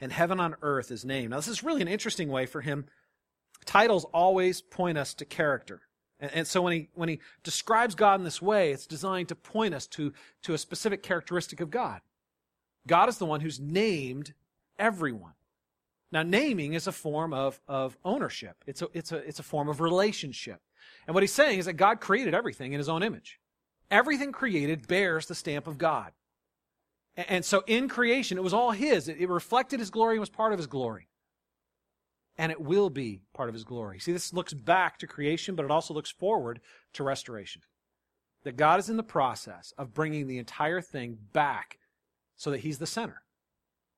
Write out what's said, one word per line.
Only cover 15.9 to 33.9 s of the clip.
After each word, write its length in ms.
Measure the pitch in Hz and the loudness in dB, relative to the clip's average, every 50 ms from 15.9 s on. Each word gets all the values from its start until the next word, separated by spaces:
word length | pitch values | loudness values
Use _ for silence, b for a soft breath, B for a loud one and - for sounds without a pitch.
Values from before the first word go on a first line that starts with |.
| _ _ _ - | _ _ _ -2
Now, 120 | 175 160 | 0 0
naming 500 | 160 170 185 220 302 302 233 180 143 143 | 2 4 2 2 2 2 0 0 -2 -2
is 140 | 160 165 - | -4 -4 -4
a 60 | 196 | -6
form 420 | - - - 156 147 151 165 165 147 | -6 -6 -4 -4 -2 -2 -2 -2 -2
of, 260 | 131 135 139 131 - _ - | 0 0 -2 -2 -6 _ -6
of 300 | 139 135 135 131 127 - - | -4 -2 -2 -4 -6 -6 -4
ownership. 500 | 180 220 294 196 123 - - - 95 85 _ - | -2 -2 -2 -2 -4 -6 -10 -14 -14 -16 _ -14
It's 140 | - 139 - | -12 -10 -8
a, 80 | 175 - - | -8 -8 -8
it's 180 | 170 160 - | -8 -8 -8
a, 40 | 165 | -8
it's 220 | 147 135 151 143 - | -8 -8 -10 -12 -14
a 40 | |
form 260 | 147 - - 151 143 151 | -10 -6 -4 -2 -2 -2
of 140 | 151 135 | -2 0
relationship. 800 | 165 165 175 185 202 214 - - - 139 117 - - - 95 85 _ _ B B B B B B B | 0 2 4 4 2 2 0 -4 -8 -10 -10 -12 -12 -14 -14 -16 _ _ B B B B B B B
And 80 | B 160 | B 2
what 80 | 190 | 4
he's 100 | 196 196 | 4 4
saying 260 | - - 294 294 214 190 | 6 6 6 6 4 2
is 80 | 170 | 0
that 80 | 180 170 | -2 2
God 260 | 147 190 202 233 214 | 6 6 6 6 4
created 340 | - - - 240 269 190 151 | 2 2 2 2 2 2 2
everything 380 | 202 240 202 117 - 135 127 | 0 0 -2 -6 -8 -8 -6
in 80 | 139 143 | -4 -4
his 80 | 143 143 | -2 -2
own 140 | 160 165 | 0 0
image. 360 | 196 226 214 220 - - - _ _ _ _ _ _ _ _ _ _ - | 0 -2 -2 -6 -12 -18 -20 _ _ _ _ _ _ _ _ _ _ 4
Everything 400 | 196 214 247 302 294 254 285 277 | 6 6 6 6 4 0 -2 -4
created 560 | - - 269 247 185 151 143 147 160 151 120 | -4 -2 0 0 2 2 2 0 -2 -2 -2
bears 400 | - 175 190 202 180 165 160 156 | 0 2 2 2 2 0 -2 -4
the 80 | - 175 | -6 -10
stamp 320 | - - 165 147 147 - | -8 -6 -4 -4 -4 -4
of 100 | 160 151 | -6 -4
God. 360 | 127 170 160 151 123 101 82 - _ _ _ _ _ _ _ _ _ _ _ _ _ _ _ _ _ _ _ - | 0 0 2 2 0 -2 -6 -14 _ _ _ _ _ _ _ _ _ _ _ _ _ _ _ _ _ _ _ -10
A-, 160 | - 175 185 | -8 -4 0
and 120 | 196 180 170 | 0 0 2
so 200 | - 202 190 190 | 4 2 2 4
in 220 | 220 220 240 269 262 | 4 2 2 0 0
creation, 500 | - 240 240 233 240 269 240 - 185 185 | 0 2 4 4 4 2 2 -2 -2 -2
it 60 | 185 | 0
was 100 | 180 180 | 2 2
all 160 | 220 247 240 | 2 2 2
his. 380 | 220 196 269 302 247 180 143 156 | 0 0 2 2 2 2 2 -2
It, 80 | 156 147 | -4 -4
it 80 | 180 180 | -2 0
reflected 520 | 180 170 - - 233 254 254 - 277 240 | -2 -2 -2 0 0 0 2 0 -2 -6
his 100 | 226 185 | -4 -4
glory 240 | - 220 226 226 226 | 0 2 2 2 2
and 60 | 220 | 0
was 80 | 208 - | -2 -4
part 240 | - - 220 220 | -4 0 0 0
of 60 | 208 180 | 0 0
his 80 | 156 | -4
glory. 420 | 127 143 135 127 113 110 92 - _ _ _ _ _ _ _ _ _ _ _ _ _ _ _ _ _ _ _ _ _ _ _ _ _ _ - | -4 -4 -4 -4 -4 -6 -8 -14 _ _ _ _ _ _ _ _ _ _ _ _ _ _ _ _ _ _ _ _ _ _ _ _ _ _ -4
And 140 | 160 160 | -4 -4
it 80 | 160 151 | -4 -4
will 280 | 160 139 180 202 202 185 | -2 0 2 2 2 2
be 340 | 131 143 127 113 101 92 _ _ - | 0 -4 -6 -6 -8 -10 _ _ -10
part 140 | - 127 117 | -8 -8 -8
of 40 | 110 | -8
his 100 | 113 110 | -10 -12
glory. 340 | 110 123 120 110 101 | -12 -10 -10 -10 -10